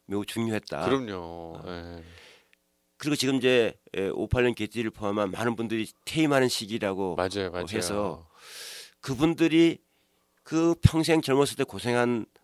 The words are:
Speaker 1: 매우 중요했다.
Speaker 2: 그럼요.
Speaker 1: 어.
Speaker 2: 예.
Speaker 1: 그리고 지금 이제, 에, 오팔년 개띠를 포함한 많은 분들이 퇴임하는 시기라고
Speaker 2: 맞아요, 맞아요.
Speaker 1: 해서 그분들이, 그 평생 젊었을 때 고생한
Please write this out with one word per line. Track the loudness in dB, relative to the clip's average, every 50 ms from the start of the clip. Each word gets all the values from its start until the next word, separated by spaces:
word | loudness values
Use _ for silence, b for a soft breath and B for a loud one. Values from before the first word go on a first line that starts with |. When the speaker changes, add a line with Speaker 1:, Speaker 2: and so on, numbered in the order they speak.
| _
Speaker 1:
매우 | -6 -4 -4 -4
중요했다. | -4 -4 -4 -2 -2 -2 -4 -4 -6 -6 -4 0
Speaker 2:
그럼요. | 0 0 0 -2 -6 -8 -8 -10 -10 -10 -12 -12 -12 -14
Speaker 1:
어. | -12 -12
Speaker 2:
예. | -10 -10 -10 -12 -12 -14 -16 -16 -18 -20 -20 B B B B B B B _ _ _ _ _ _ _ _ -8
Speaker 1:
그리고 | -4 -2 -2
지금 | 0 2 0 2
이제, | 2 4 4 6 6 4 2 0 -6 _ -8 -6
에, | -4 -2 -2
오팔년 | -2 -2 -2 0 2 2 4 2 2
개띠를 | 0 -4 -6 -4 -4 -6 -6
포함한 | -6 -6 -4 -2 -2 0 -2 -2
많은 | -2 -2 -2 -2 -2
분들이 | -2 -4 -4 -4 -4 -4 -6 -10 _ _
퇴임하는 | -4 0 2 2 4 4 4 4 2
시기라고 | 2 -2 -4 -6 -4 -2 -2 -2 -2 -2 -2 -2 0
Speaker 2:
맞아요, | -2 -2 -2 -2 -4 -4 -4
맞아요. | -4 -6 -6 -4 -4
Speaker 1:
해서 | -4 -4 -2 -2 -2 -2 -4 -6 -8 -14 B B B B B B B B B B B B B B _
그분들이, | -8 -8 -2 2 2 2 4 2 2 4 6 6 4 4 2 0 _ _ _ _ _ _ _ _ _ _ _ _ _
그 | -4 0 2 2 2 4 6
평생 | 6 6 6 4 2 4 2 2 2
젊었을 | 4 4 4 4 2 0
때 | -2 -4
고생한 | -4 -4 -4 -2 0 2 2 2 2 2 0 -2 -6 _ _